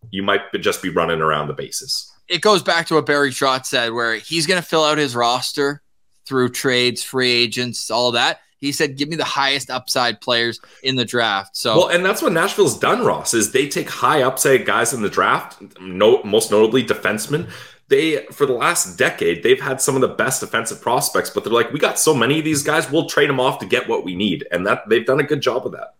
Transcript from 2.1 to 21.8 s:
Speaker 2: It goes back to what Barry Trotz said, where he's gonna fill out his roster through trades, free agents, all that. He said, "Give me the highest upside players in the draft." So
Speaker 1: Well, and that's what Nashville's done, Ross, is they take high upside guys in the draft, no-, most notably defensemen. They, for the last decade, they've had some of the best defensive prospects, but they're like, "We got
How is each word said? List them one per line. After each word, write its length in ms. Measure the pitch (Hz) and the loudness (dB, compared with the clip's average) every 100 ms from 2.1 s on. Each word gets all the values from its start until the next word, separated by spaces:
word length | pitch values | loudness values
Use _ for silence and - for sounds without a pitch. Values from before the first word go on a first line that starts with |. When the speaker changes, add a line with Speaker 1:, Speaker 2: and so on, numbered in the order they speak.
| _ _ | _ _
Speaker 2:
It 140 | 175 | 0
goes 220 | 214 202 | 2 2
back 240 | 160 170 165 | 2 -2 2
to 80 | 160 | 0
what 100 | 143 | 2
Barry 240 | 147 143 | 2 0
Trotz 360 | 127 139 131 - | 0 0 0 -2
said, 260 | 135 117 | -2 -2
where 240 | 117 117 110 | -2 -2 -4
he's 320 | - 165 156 | -4 -4 0
gonna 140 | 185 | -2
fill 240 | 160 165 151 | 0 0 2
out 120 | 151 | 2
his 180 | 147 120 | 0 2
roster 680 | 117 127 - - 139 147 _ _ _ _ - | 0 0 -4 -2 -2 -2 _ _ _ _ -4
through 240 | 131 127 | 0 0
trades, 540 | 123 139 123 123 110 | 0 0 2 2 0
free 260 | - 131 127 | -6 0 2
agents, 600 | 120 120 110 123 113 - | 2 0 -2 -6 -6 -4
all 220 | 113 123 | 0 2
that. 260 | 117 135 165 _ _ | 2 0 -2 _ _
He 140 | 139 | -8
said, 240 | 139 156 135 | -2 -2 -2
"Give 140 | 147 | -6
me 80 | 160 | -4
the 80 | 135 | -4
highest 440 | - 139 139 127 | 0 0 0 -4
upside 520 | 127 - 135 123 104 | -8 -4 -2 -2 -2
players 400 | - 120 117 113 - - | -2 0 0 -4 -14 -10
in 140 | - 131 | -6 -2
the 80 | |
draft." 540 | 117 123 113 98 98 - | -2 0 0 0 -4 -6
So 200 | 120 110 | 0 2
Speaker 1:
Well, 100 | - | 4
and 160 | 175 185 | 2 0
that's 160 | 220 | 0
what 100 | 311 | 0
Nashville's 480 | 165 190 202 180 107 | 0 0 2 0 2
done, 240 | 120 208 | 0 2
Ross, 300 | 190 78 - | 0 0 -2
is 180 | 117 104 | -2 0
they 160 | 131 147 | 0 -2
take 220 | 175 151 | -4 -6
high 320 | - 123 151 | -2 2 2
upside 440 | 131 - 147 135 104 | 2 2 2 2 2
guys 280 | 104 117 | 0 0
in 80 | 123 | -2
the 80 | 104 | -2
draft, 520 | - 95 139 - - 95 - | 0 2 2 -2 -16 -20 -18
no-, 420 | 92 92 107 123 | -10 4 6 6
most 280 | 107 104 - | 4 2 4
notably 340 | 104 110 127 113 | 4 4 4 0
defensemen. 640 | - - 107 - 147 175 - - - _ | -2 -2 -4 -2 -4 -4 -12 -20 -20 _
They, 360 | 139 160 147 - | 2 2 -2 -4
for 180 | - 139 | -4 0
the 80 | |
last 440 | 120 143 170 - 87 | 2 2 0 -2 0
decade, 460 | 143 - 170 85 | 0 2 -2 0
they've 160 | - 131 | 2 2
had 220 | 143 131 | 2 -2
some 140 | - 135 | 0 2
of 60 | |
the 60 | 120 | 0
best 320 | - 113 131 | 0 -2 -2
defensive 400 | 107 117 - - | -2 -4 -4 -6
prospects, 500 | - 127 139 95 - | 0 0 0 -2 -2
but 140 | - | -4
they're 80 | - | 0
like, 220 | 117 117 | 0 0
"We 60 | |
got 200 | - | 0